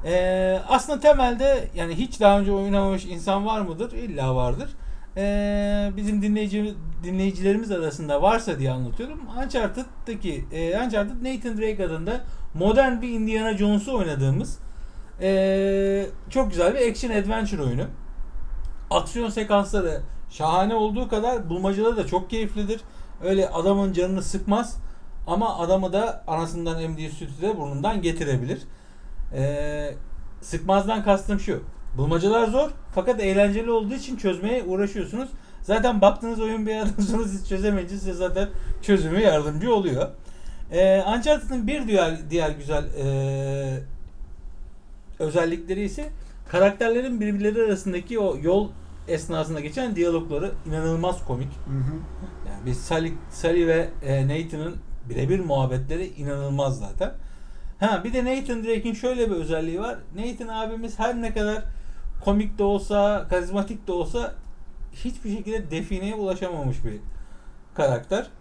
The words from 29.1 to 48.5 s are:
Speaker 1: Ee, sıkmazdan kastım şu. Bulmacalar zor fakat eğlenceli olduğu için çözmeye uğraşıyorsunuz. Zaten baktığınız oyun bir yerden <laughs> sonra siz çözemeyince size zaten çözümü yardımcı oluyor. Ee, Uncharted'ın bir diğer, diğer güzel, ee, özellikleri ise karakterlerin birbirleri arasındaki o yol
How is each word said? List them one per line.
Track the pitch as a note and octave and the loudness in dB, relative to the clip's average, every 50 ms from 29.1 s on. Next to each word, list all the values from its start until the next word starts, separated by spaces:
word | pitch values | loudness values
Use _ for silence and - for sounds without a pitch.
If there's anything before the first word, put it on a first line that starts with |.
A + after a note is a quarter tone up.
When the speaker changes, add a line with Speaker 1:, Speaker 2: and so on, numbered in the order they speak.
| - - - - - | -6 -4 -4 -2 0
Speaker 1:
Ee, | B2+ C#3 C#3+ D3 D3 D3 D3 D3 D3 D3 C#3+ - - - - - - - - - - | 0 0 0 0 0 -2 -2 -2 -2 -4 -6 -6 -8 -8 -8 -6 -6 -6 -8 -10 -10
sıkmazdan | - - E3 D#3 - F#3+ G3 G3+ F#3+ G#3 A3 G#3+ G#3 | -10 -6 -6 -4 2 4 4 4 4 2 0 2 4
kastım | G#3+ G3 G3 - - G3+ G3 | 4 4 4 4 0 0 0
şu. | - G#3 D#3 C3 - - - - - - - | 0 0 -2 -4 -4 -10 -12 -10 -6 -4 -2
Bulmacalar | B2+ C3 D3 E3 E3+ F3 G3+ A3 A#3 A#3 | 0 2 2 2 4 4 4 4 4 4
zor | G#3+ A3 C4+ D4+ D4 - - - - - | 4 4 2 2 2 -2 -8 -10 -2 -2
fakat | F#3+ F#3 B3 A#3+ G#3+ | 0 2 2 0 2
eğlenceli | G3+ F#3+ F#3+ G3 G3+ G#3 G3+ A3 A3+ A#3 | 2 2 4 6 4 4 4 0 0 2
olduğu | A#3 A3+ G#3+ G3+ C4 | 2 2 2 0 -4
için | C4 - C4 C4 | -6 -6 -6 -6
çözmeye | G#3 G#3+ G3 F3+ E3+ F#3 A3 B3 B3+ G3+ | -2 0 0 0 0 0 0 0 0 0
uğraşıyorsunuz. | F3 F#3 F#3+ G3+ G3+ - G#3+ E3+ C3+ D#3+ A#3 C4+ C4 - - - - - - | -2 0 0 0 0 0 -4 -6 -4 -4 -6 -6 -6 -8 -12 -12 -16 -12 -10
Zaten | - - G#3 A3 G#3+ B3 A#3 G3+ | 0 2 2 4 4 4 4 6
baktığınız | G3 G3+ G3+ - A3+ A3+ A#3 A3 | 6 6 6 4 -4 -4 -2 -2
oyun | A3+ A3 A3+ A3 G#3+ | 0 0 0 -2 -2
bir | G#3+ | -2
yerden | A3 G#3+ G#3 G#3 G3+ G#3+ G3+ | -2 0 0 0 2 2 0
<laughs> | F#3+ | 2
sonra | - A3+ A3+ | 2 0 0
siz | G3+ G3 G3 - - | -2 -2 -4 -2 -2
çözemeyince | G3 F#3+ G3+ G#3+ G3+ G3 F3 F3 G3 | -2 0 2 2 2 0 -2 -4 -6
size | G3 - F#3+ F3+ | -4 -4 -4 -2
zaten | E3+ F#3 F3+ F3+ F#3 G3+ G#3 - - - - - - | -2 0 0 2 0 0 0 0 -2 0 0 -2 -2
çözümü | - - G3+ F#3 D#3+ D#3+ E3 G3 | 4 4 4 4 4 2 2 6
yardımcı | A3 G3 D#3 D3+ C#3+ D3+ D3 D3+ G3 B3 A#3 | 6 6 6 6 2 0 -2 0 2 4 4
oluyor. | G#3 F#3+ E3 B2+ B2+ F3 F#3 - - - - - - - - - - - - | 4 4 2 0 0 -2 -2 -4 -12 -14 -14 -12 -10 -8 -8 -8 -8 -8 -2
Ee, | D#3 F3 F#3+ F#3+ F#3+ G3 F#3 | 4 6 6 8 8 6 4
Uncharted'ın | G3 A3 A#3+ A3+ D4+ D4+ D4 - - C4+ B3 G#3+ | 2 0 2 4 4 4 4 2 -2 -2 0 0
bir | A3 D4 D4+ B3+ | 0 0 -2 0
diğer, | G#3+ G#3 F#3 E3+ D#3+ E3 D#3+ - D3+ | 4 4 4 4 4 0 -4 -4 -2
diğer | E3 E3+ D#3 D3+ | 0 2 2 0
güzel, | D3+ D3+ C#3+ C#3+ D#3 D3 C#3+ - - | -2 -4 -4 0 0 0 0 0 -2
ee, | C#3+ C3+ C#3 C3+ C3+ C3+ C#3 C3+ C3+ C#3 C#3 C#3 C#3 C#3 C3+ C3 C3 C3 - - - - - - - - - - - - - - - - - - - - - - - - - - - | 0 0 0 0 0 0 0 -2 -2 -2 -2 -2 -2 -2 -4 -4 -6 -6 -8 -8 -10 -10 -12 -10 -12 -12 -10 -12 -12 -12 -12 -10 -10 -12 -12 -12 -16 -16 -18 -18 -18 -14 -16 -6 -4
özellikleri | E3 D#3 D3 F3 E3+ E3 E3 E3 - - F#3 G3 G#3 | -4 2 2 2 2 2 0 -4 -4 -6 -4 -2 -2
ise | G3 - - D4 D4+ - - - - - - - - | -4 -4 -6 -8 -8 -8 -10 -12 -14 -16 -16 -10 -2
karakterlerin | - F3+ F#3+ G3+ G3+ - A#3 A3+ A3+ A#3+ B3+ C4 A#3+ A3 | 4 6 6 6 6 4 0 2 2 2 0 0 -2 -2
birbirleri | G#3 G#3 G#3 G3 G#3 G#3+ G#3+ A#3 A3+ | 0 0 0 0 0 0 2 2 2
arasındaki | G#3+ G3 F#3+ - G3 F3+ F3 F3 - A#3 A3 | 2 2 0 -2 -4 -4 -4 -6 -4 -2 0
o | G3+ F#3 C#3 C3 | 0 0 0 0
yol | C#3+ E3 | 2 4